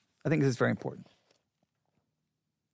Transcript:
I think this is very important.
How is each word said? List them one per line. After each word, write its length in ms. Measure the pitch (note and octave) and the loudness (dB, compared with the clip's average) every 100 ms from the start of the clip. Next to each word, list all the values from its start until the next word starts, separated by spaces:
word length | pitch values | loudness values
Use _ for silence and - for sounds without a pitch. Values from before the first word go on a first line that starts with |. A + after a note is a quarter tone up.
| _ _ | _ _
I 40 | D3 | -2
think 140 | D3+ | 2
this 80 | C#3 | 2
is 80 | A#2 | 2
very 140 | A#2 | 0
important. 340 | A2+ - - - _ _ _ _ _ _ _ _ _ _ _ _ _ _ _ _ | 0 -6 -10 -16 _ _ _ _ _ _ _ _ _ _ _ _ _ _ _ _